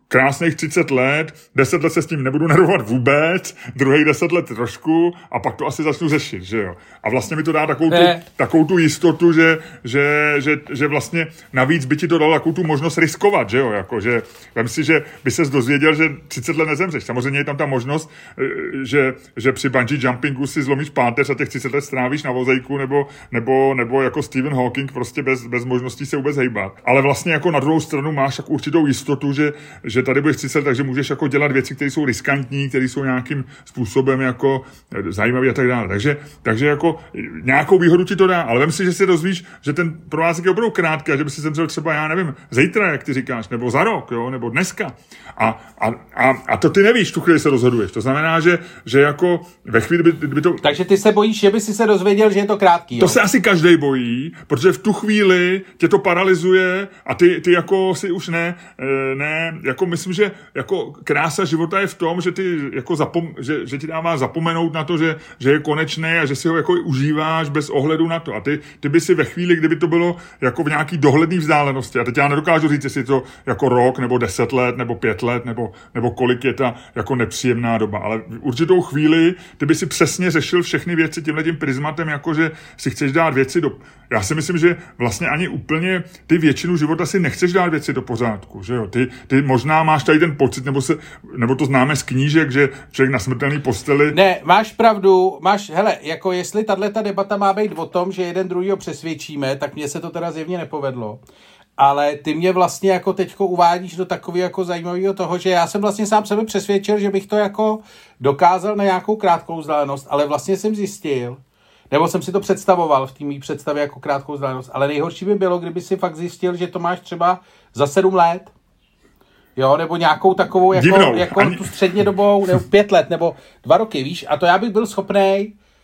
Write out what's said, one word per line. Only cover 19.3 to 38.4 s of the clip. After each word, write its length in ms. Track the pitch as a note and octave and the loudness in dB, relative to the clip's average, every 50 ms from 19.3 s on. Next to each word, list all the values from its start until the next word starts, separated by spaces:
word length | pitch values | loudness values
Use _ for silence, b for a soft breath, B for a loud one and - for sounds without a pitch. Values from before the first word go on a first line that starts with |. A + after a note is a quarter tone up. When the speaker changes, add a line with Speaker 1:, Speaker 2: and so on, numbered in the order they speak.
| - - | -10 -2
Speaker 1:
že 140 | G#2+ C3 | -2 -2
při 180 | B2 - - C3+ | 0 0 -2 0
bungee 280 | B2+ C3 A#2+ A2+ D3 C#3+ | 0 0 0 0 -2 -2
jumpingu 460 | B2 B2+ B2 A#2+ - D3 C#3 B2+ C#3+ C3 | 0 -2 -2 -2 -4 -4 -4 -4 -6 -4
si 140 | - D#3 C#3 | -4 -4 -2
zlomíš 260 | C3 C#3 C3+ D3+ C#3 | -2 -2 -2 -2 -4
páteř 400 | - D3+ B2 A#2+ A#2 C3+ C#3 - | -2 0 0 0 2 0 0 0
a 40 | C#3 | 0
těch 160 | A#2 C3+ G#2+ | -4 -4 -6
třicet 240 | - C3 A#2 C3 A#2+ | -6 -8 -6 -4 -4
let 80 | C#3+ | -4
strávíš 420 | C#3 - - C3 B2+ B2+ C#3+ D3 - | -4 -4 -4 -4 -2 -2 -4 -4 -4
na 80 | C#3 | -4
vozejku, 460 | B2 B2+ B2+ B2+ B2+ C3 B2 - C#3 C#3 | -4 -2 2 2 0 0 0 -4 -6 -4
nebo, 300 | C3+ C3 C#3 C#3+ C#3 C#3 B B B B | -4 -2 0 0 -2 -2 B B B B
nebo, 420 | - A#2 A2+ C3 C3 C3 C3+ C3+ C3+ | -6 -4 0 2 2 4 4 2 2
nebo 260 | B2+ A#2+ A2+ B2 C3+ | 0 -2 0 0 0
jako 220 | C3+ B2+ A#2+ D3+ C#3 | 0 0 0 -4 -6
Stephen 300 | - - C3+ B2+ D3+ C#3+ | -4 -4 -4 -2 -2 0
Hawking 380 | B2+ B2+ B2 A#2+ C#3 C#3 C3+ | 0 -2 -2 -2 -4 -8 -6
prostě 320 | C3 C3 B2 B2 - D3 C#3 | -6 -6 -8 -6 -6 -6 -2
bez, 220 | C3 C3 B2 A#2 A#2 | -2 -2 -2 -4 -6
bez 180 | A#2+ B2 A#2+ | -6 -6 -4
možností 400 | B2+ B2+ B2 B2 B2+ A#2+ - C#3+ | -2 -2 -2 -4 -4 -10 -10 -8
se 120 | C3+ - C#3+ | -6 -4 -4
vůbec 200 | C3 C#3+ D3 C#3 | -2 -2 -2 -2
hejbat. 360 | C3 B2+ A2+ G#2+ G2 G2 - - - | -2 -2 -2 -4 -8 -8 -10 -6 -2
Ale 160 | B2 B2+ C#3 | 2 2 4
vlastně 300 | C3+ C#3+ C3+ - - F3 D#3+ | 4 2 0 0 -2 -2 -2
jako 180 | D3+ D3+ F3+ | 0 0 0
na 80 | D#3+ C#3+ | 0 2
druhou 200 | C3 D3 D#3+ D#3+ | 2 2 0 0
stranu 320 | D3+ - - C#3+ C#3 D#3 | 0 -2 -4 -4 -4 -2
máš 260 | D#3 C#3+ C3+ C#3 C3 - | -2 -2 -2 -2 -2 -6
tak 120 | - - | -6 -4
určitou 360 | D#3+ C3+ - D3 C#3 E3+ D#3 C#3+ | -4 -4 -2 0 2 2 2 2
jistotu, 460 | B2+ B2 - - C#3+ C3 - C#3+ C#3 | 0 -2 -2 -4 -4 -2 -2 -4 0
že, 200 | C3+ D3+ D3 D3 B B B B B B | 0 0 -2 -2 B B B B B B
že 200 | B2 G#2+ B2+ B2 | -4 -2 -2 0
tady 180 | C3 B2+ C3+ | 0 0 0
budeš 160 | C#3+ D3+ C#3 - | 2 0 0 -2
třicet, 240 | - C3+ - D#3 C#3 | -4 -4 -2 -2 0
takže 200 | C#3+ B2+ A#2 C#3+ | 0 0 -2 -2
můžeš 260 | C3 B2 C3+ C#3 - | -4 -2 -4 -4 -4
jako 180 | C#3+ B2+ D#3+ C#3+ | -4 -4 -2 0
dělat 240 | B2+ C#3+ D3 C#3+ | 0 0 0 2
věci, 240 | C3 C3+ B2+ - - | 0 0 -2 -2 -6
které 160 | - C#3+ C#3 | -6 -6 -4
jsou 140 | - D#3 D3+ | -2 -2 -2
riskantní, 640 | C3+ A#2 - - - C#3 C#3+ C3+ A#2+ C#3 C#3 C#3 C3+ | -2 -2 -4 -2 -2 -2 -2 -2 -4 -6 -4 -4 -2
které 160 | B2+ C3+ C3 | -2 -2 -2
jsou 180 | B2+ B2 D3 C#3 | -2 -2 -4 -2
nějakým 420 | C3+ B2+ B2+ B2 - D3 C#3 B2+ B B B B | -2 -2 -2 -4 -6 -6 -8 -8 B B B B
způsobem 560 | - - B2+ B2 G2 - C#3 C3 C3+ C3+ C3 | -14 -8 -6 -6 -2 0 0 2 2 0 0
jako, 400 | C3+ B2+ A#2+ - - C3+ C3+ C3 C3+ B B B B B - | 0 -2 -2 0 0 0 0 0 -4 B B B B B -10
eh, 160 | - F#2+ E2 | -8 -6 -6
zajímavé 380 | F#2+ G2+ A2 A#2 B2 B2+ B2+ C3 | -4 -2 0 0 2 2 2 0
a 40 | A#2 | 2
tak 140 | C#3 C3 B2 | 2 0 0
dále. 200 | B2+ A#2+ G#2+ F#2 | 0 0 -2 -2
Takže, 300 | G#2 G#2 G#2+ D3 C#3+ C#3+ B B B B | -4 -2 0 -2 -2 -2 B B B B
takže 260 | - B2 A2 A2 C#3 D3 | -4 -2 0 2 2 0
jako, 320 | D3 D3 - E3+ D#3 B B B B | 0 2 0 -2 -2 B B B B
eh, 60 | - - - - D#2+ - | -12 -12 -10 -12 -8 -2
nějakou 360 | B2+ C3 C#3+ D3+ - F#3+ F3+ | 0 0 2 4 4 4 6
výhodu 240 | E3+ E3+ E3 F3 F#3 | 6 6 6 4 4
ti 120 | F3+ G3+ | 2 2
to 120 | E3+ F#3+ F#3 | 2 4 4
dá, 140 | F#3 F3 | 4 2